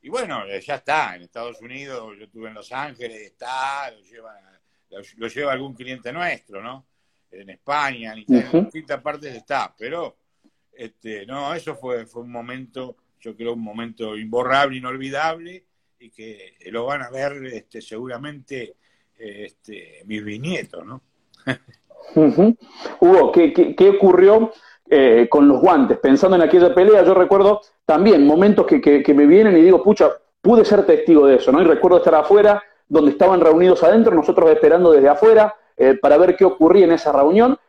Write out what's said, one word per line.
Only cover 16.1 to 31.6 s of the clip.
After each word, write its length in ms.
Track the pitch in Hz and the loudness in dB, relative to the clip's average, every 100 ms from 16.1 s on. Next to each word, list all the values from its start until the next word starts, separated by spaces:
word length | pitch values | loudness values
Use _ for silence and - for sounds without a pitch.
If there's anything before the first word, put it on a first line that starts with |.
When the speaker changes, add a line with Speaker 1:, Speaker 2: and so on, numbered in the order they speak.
Speaker 1:
que 460 | _ 110 104 92 _ 92 | _ -20 -20 -20 _ -18
lo 140 | 113 123 | -14 -12
van 160 | 143 | -12
a 80 | 123 | -14
ver, 340 | 131 143 139 131 | -12 -12 -12 -18
este, 340 | 113 _ 113 | -20 _ -20
seguramente, 960 | - 110 127 120 147 147 131 135 113 _ _ _ _ _ | -20 -18 -16 -16 -18 -20 _ -18 -18 _ _ _ _ _
eh, 280 | 110 101 107 | -20 -20 -20
este, 560 | _ - 101 85 _ 98 | _ -20 -20 -20 _ -16
mis 180 | 107 | -16
bisnietos, 600 | 104 107 147 165 - 85 | -14 -14 -12 -12 -14 -20
¿no? 160 | 92 127 _ _ _ _ - | -20 -20 _ _ _ _ -14
<laughs> 680 | 127 _ _ _ _ - - | -14 _ _ _ _ -6 0
Speaker 2:
Ujú. 400 | 151 - 208 233 _ - - - | 0 2 0 0 _ -20 -20 0
Hugo, 320 | 170 185 - | 4 4 4
¿qué, 220 | 175 160 | 2 0
qué, 240 | 165 170 - | 0 -2 2
qué 140 | 190 | 2
ocurrió, 600 | 202 190 180 190 220 226 - _ _ _ | 4 2 4 4 2 0 -10 _ _ _
eh, 380 | 147 131 117 117 | 2 4 2 2
con 160 | 147 143 | 2 4
los 140 | 127 | 4
guantes? 360 | 170 160 120 - | 2 2 0 -2
Pensando 360 | 135 139 190 | 0 2 2
en 80 | 180 | 2
aquella 320 | 156 175 175 | 2 4 4
pelea, 300 | 180 196 208 | 2 4 4
yo 100 | 175 | 4
recuerdo 480 | 190 180 196 202 208 _ _ - | 2 2 2 2 0 _ _ -4
también 400 | 156 208 175 143 | 0 2 4 4
momentos 400 | 160 202 202 170 | 2 2 0 0
que, 140 | 143 | 0
que, 220 | - 143 | 2 0
que 120 | 143 | 2
me 120 | 143 147 | 2 4
vienen 300 | 185 220 175 | 4 4 4
y 60 | |
digo, 200 | 170 180 | 4 4
"Pucha, 280 | 202 214 165 - _ _ | 2 2 0 -2 _ _
pude 240 | 190 233 | 2 2
ser 200 | - 208 | 2 0
testigo 420 | - 156 - 156 139 | 2 0 4 4 4
de 100 | 127 | 2
eso", 140 | - | 2
¿no? 120 | 139 | 0